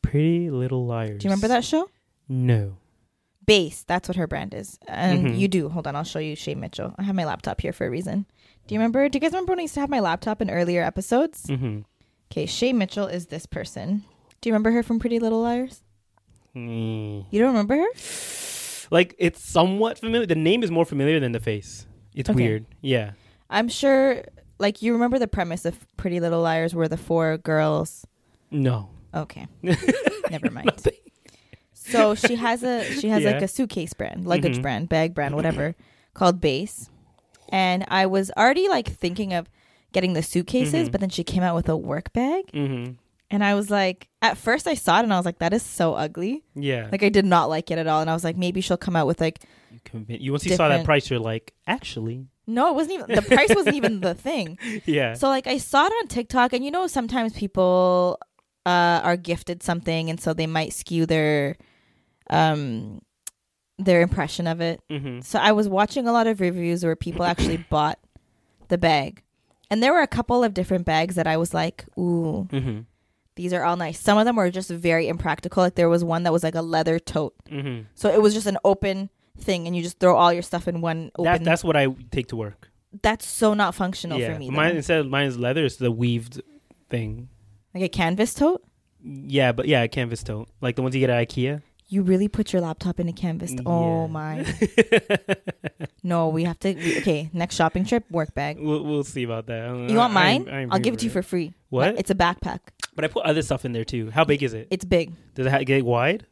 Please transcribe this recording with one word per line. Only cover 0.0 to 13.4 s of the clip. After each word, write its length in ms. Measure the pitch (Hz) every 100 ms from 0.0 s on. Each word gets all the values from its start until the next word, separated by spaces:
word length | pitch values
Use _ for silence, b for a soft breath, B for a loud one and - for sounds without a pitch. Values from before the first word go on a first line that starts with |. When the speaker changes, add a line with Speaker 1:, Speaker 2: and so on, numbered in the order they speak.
Speaker 1:
Pretty 480 | - 143 156 170 170
Little 340 | 131 127 127 123
Liars. 340 | 117 110 104
Speaker 2:
Do 80 | 196
you 20 |
remember 180 | 196 214
that 160 | 247
show? 240 | 240 311 370 _ _ _ -
Speaker 1:
No. 480 | 131 127 113 101 92 _ _ _ _ _ _ -
Speaker 2:
Base, 380 | 208 160 - -
that's 220 | 180 -
what 80 | 180
her 100 | 160
brand 260 | 143 196
is. 260 | - - - -
And 380 | - 185 - 135
Speaker 1:
Mm-hmm. 80 | 117
Speaker 2:
you 100 | 196
do. 200 | 185 151
Hold 180 | 165 139
on, 80 | 143
I'll 60 |
show 140 | 165 160
you 160 | 156
Shay 200 | 151 -
Mitchell. 400 | 131 - - - -
I 60 |
have 100 | 196
my 100 | 190
laptop 360 | 160 - - -
here 120 | 175
for 140 | 170 -
a 40 |
reason. 360 | 131 185 196 196 b b b -
Do 80 |
you 60 | 214
remember? 280 | 226 247 277
Do 80 | 277
you 40 |
guys 100 | 311
remember 200 | 359 370
when 80 | 370
I 20 |
used 120 | 320
to 60 | 285
have 100 | 285
my 100 | 277
laptop 420 | 190 170 226 214
in 80 | 202
earlier 320 | 175 175 175
episodes? 600 | 165 - 196 240 320 - -
Speaker 1:
Mm-hmm. 340 | 135 127 104 104 _ _ _ _
Speaker 2:
Okay, 140 | - 175
Shay 260 | - 247
Mitchell 340 | 247 185 - 196
is 200 | 180 170
this 200 | 165